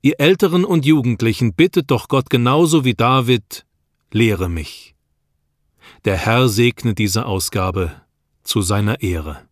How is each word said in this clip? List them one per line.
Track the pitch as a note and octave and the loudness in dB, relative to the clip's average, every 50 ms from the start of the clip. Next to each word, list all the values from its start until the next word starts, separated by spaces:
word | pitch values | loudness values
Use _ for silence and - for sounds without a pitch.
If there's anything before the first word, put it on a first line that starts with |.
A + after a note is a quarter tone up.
| - | 2
Ihr | C#3 D3 - | 0 0 2
Älteren | C#3+ D#3+ F#3+ F#3 G3+ F3+ E3 F3+ F#3 | 2 2 4 4 2 2 2 0 0
und | G#3+ F3+ D#3+ C3 | 2 0 0 2
Jugendlichen, | D3 D#3 D3 A#2 B2 A#2 - A#2 A2+ A2 - B2+ A2+ F#2 | 2 2 2 2 -2 -2 0 0 -2 0 0 -2 -2 2
bittet | - E3 F#3 - F3+ C#3 - | 2 2 2 2 -2 0 0
doch | C3 A2+ - | -2 -2 -2
Gott | - C#3 C3+ B2+ - | -2 -2 -2 0 0
genauso | - A#2+ A#2+ B2 C3+ D#3 E3+ D#3 D#3+ D#3+ C3 | 0 0 2 2 2 2 2 4 2 2 2
wie | B2+ A2 | 0 0
David: | - A#2 B2 C3 C3 B2 A#2+ B2+ A2+ _ _ - - _ _ _ _ _ _ _ _ _ _ | 2 2 2 2 2 2 2 0 0 _ _ -20 -20 _ _ _ _ _ _ _ _ _ _
„Lehre | - G#2+ A#2 A2+ G#2 F2 F#2 | 0 0 2 2 2 -2 -4
mich.“ | F2 E2+ D#2+ D2+ - - - - - _ _ _ _ _ _ _ _ _ _ _ _ _ _ _ _ _ _ _ - - _ _ | -4 -4 -8 -8 -12 -16 -20 -20 -20 _ _ _ _ _ _ _ _ _ _ _ _ _ _ _ _ _ _ _ -20 -20 _ _
Der | G#2+ F#2+ | -2 -2
Herr | F2 - A2 A2+ B2 B2+ B2 | -2 0 0 2 2 2 2
segne | G2 G#2+ A#2+ B2 - - - A#2 G2+ | 2 2 2 0 0 -2 -4 -4 -2
diese | F2+ A2 G2+ F2+ A2 - | -2 -2 -2 -2 -4 -2
Ausgabe | - G2 F#2+ - - - G2+ F#2 F#2 F2+ F#2+ F2+ E2 - - _ _ _ _ _ _ _ _ _ | -2 -4 -4 -4 -4 -4 -4 -4 -2 -4 -4 -6 -6 -8 -14 _ _ _ _ _ _ _ _ _
zu | - - A2 | -4 -4 -2
seiner | F#2+ E2+ G2+ G2+ G#2+ G#2 A2+ - | -2 0 -2 0 0 -2 -2 -4
Ehre. | - F#2 F2 D#2+ D2 D#2 D2 - _ _ | -4 -6 -6 -6 -8 -10 -14 -14 _ _